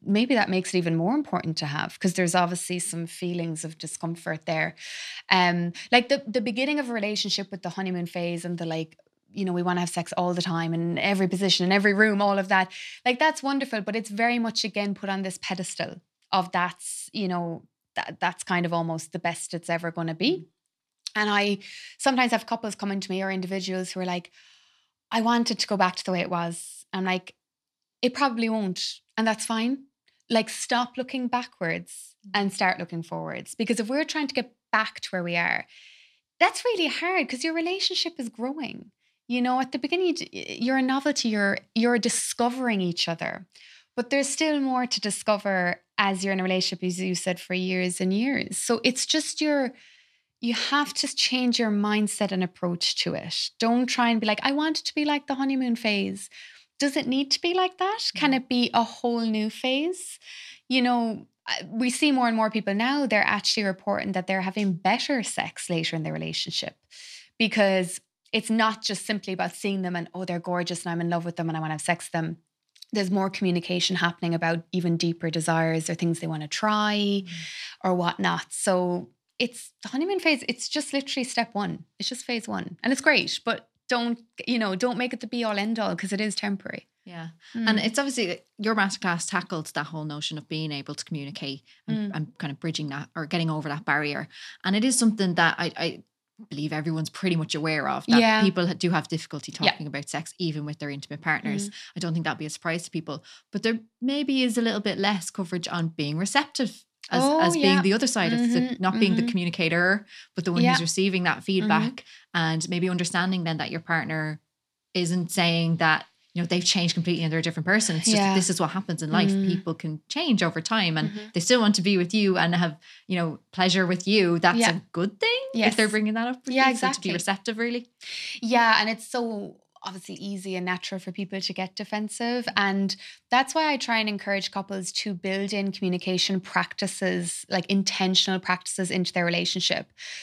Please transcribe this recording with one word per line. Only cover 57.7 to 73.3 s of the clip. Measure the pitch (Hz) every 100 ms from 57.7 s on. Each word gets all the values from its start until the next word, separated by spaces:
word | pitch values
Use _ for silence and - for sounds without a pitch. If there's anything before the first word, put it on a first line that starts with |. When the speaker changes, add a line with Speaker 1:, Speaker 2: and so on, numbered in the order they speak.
| 359
Speaker 1:
that? | 370 440 - -
Can | 294
Speaker 2:
Mm. | 262
Speaker 1:
it | 262
be | 247 240
a | -
whole | 226 - 240 240 226
new | 214 214
phase? | - 262 269 320 370 - - - - - - _
You | 254
know, | 247 240 233 214 - _ -
I, | - 175
we | 226 247
see | 247 302
more | 262 240
and | 226
more | 220
people | 214 202
now, | 202 240 285 269
they're | 208 - 208
actually | - -
reporting | 202 185 - 202 202
that | 185 180
they're | 190
having | 190 202 196
better | 175 185 240 - 269
sex | 196 - - - -
later | 170 160 165
in |
their | 156
relationship | 156 160 160 - - - - _ - - - - _
because | 226 220 196 190 180 - - _ _
it's | 220 214
not | 226 220 220
just | - 190 -
simply | 214 202
about | 190 180 -
seeing | 208 196
them | 180 175
and, | 165 180
"Oh, | 180
they're | 175
gorgeous | 175 175 175 170
and | 175
I'm | 170
in | 170
love | 170 170
with | 170
them | 165
and | 160
I |
wanna | 156 156
have |
sex | - 165 -
with |
them." | 170 160 165 _ _ _ _ -
There's | 214 190
more | 196
communication | 190